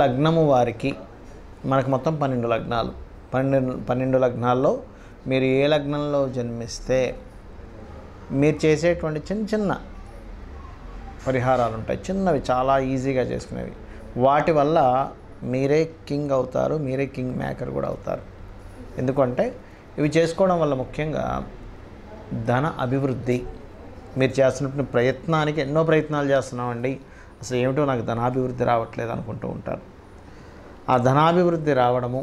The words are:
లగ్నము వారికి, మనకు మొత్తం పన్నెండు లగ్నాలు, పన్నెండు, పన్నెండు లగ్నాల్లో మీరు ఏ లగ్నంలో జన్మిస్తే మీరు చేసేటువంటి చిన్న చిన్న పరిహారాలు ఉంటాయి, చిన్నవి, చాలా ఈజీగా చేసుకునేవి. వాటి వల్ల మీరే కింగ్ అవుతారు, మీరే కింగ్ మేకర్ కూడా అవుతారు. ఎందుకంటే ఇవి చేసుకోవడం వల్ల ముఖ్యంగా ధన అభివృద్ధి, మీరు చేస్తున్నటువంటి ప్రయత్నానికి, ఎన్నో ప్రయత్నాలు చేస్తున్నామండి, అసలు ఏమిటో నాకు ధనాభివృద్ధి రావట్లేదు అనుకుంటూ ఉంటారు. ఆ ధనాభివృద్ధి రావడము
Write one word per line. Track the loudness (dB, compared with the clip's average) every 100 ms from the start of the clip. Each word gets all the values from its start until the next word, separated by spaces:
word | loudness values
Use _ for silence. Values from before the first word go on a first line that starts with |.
లగ్నము | 4 4 2 4 6
వారికి, | 6 4 2 -4 -6 -10 -18 -18 -18 -18 -10 0
మనకు | 2 2
మొత్తం | 0 0 0
పన్నెండు | 0 0 0
లగ్నాలు, | 0 0 -2 -2 -6 -14 -18 -4
పన్నెండు, | -2 2 2 2 -4 -2
పన్నెండు | 0 2 4
లగ్నాల్లో | 4 2 2 4 4 0 -4 -18 -20 -12 -2
మీరు | 2 4 4
ఏ | 4
లగ్నంలో | 4 0 -2 0 0 0 -2
జన్మిస్తే | -4 -6 -8 -8 0 2 2 -2 -14 -18 -18 -16 -16 -16 -16 -16 -16 -16 -4 2
మీరు | 2 4
చేసేటువంటి | 4 4 2 0 -2 -4 -4
చిన్న | -4 -2
చిన్న | 0 0 -2 -6 -16 -16 -16 -16 -16 -14 -14 -16 -16 -14 -14 -14 -8 -2
పరిహారాలు | 0 2 2 2 -2
ఉంటాయి, | -4 -4 -4
చిన్నవి, | -2 2 2 2
చాలా | 0 4 2 2
ఈజీగా | 0 0 0 0
చేసుకునేవి. | -2 -6 -8 -8 -10 -16 -16 -10 2 4
వాటి | 4 4 4
వల్ల | 4 6 4 4 0 -6 -18 -10 -4
మీరే | 0 2 4 2 -4 -6
కింగ్ | -4 0 0
అవుతారు, | 0 0 0 0 -2
మీరే | -2 -2 -2
కింగ్ | -4 -2
మేకర్ | -4 -4 -6 -4
కూడా | -4
అవుతారు. | -4 -4 -6 -6 -16 -16 -16 -16 -16 -12 -4
ఎందుకంటే | -2 2 2 2 -2 -4 -16 -20 -12 -2
ఇవి | 2 4
చేసుకోవడం | 2 4 2 4
వల్ల | 2 0
ముఖ్యంగా | -4 -4 -4 -2 -2 -4 -6 -12 -16 -16 -18 -18 -18 -16 -10 -6 0
ధన | 0 0 -2 -2
అభివృద్ధి, | 0 0 -2 -2 -2 -2 -12 -16 -18 -18 -18 -8 0
మీరు | 2 4
చేస్తున్నటువంటి | 4 4 -2 -2 0
ప్రయత్నానికి, | 2 2 0 0 0 2 0
ఎన్నో | 0 2 4
ప్రయత్నాలు | 2 2 0 2
చేస్తున్నామండి, | 2 2 -4 -4 -4 -4 -4 -10 -20 -20 -14
అసలు | -4 0
ఏమిటో | 2 2 2
నాకు | 0 0
ధనాభివృద్ధి | 0 0 0 -2 0 2
రావట్లేదు | 2 0 -4 -4
అనుకుంటూ | -4 -6 -6 -6
ఉంటారు. | -8 -6 -8 -10 -20 -20 -20 -20 -20 -20 -20 -20 -10 0
ఆ | 2 4
ధనాభివృద్ధి | 6 6 6 4 2 2 4
రావడము | 4 2 0 -4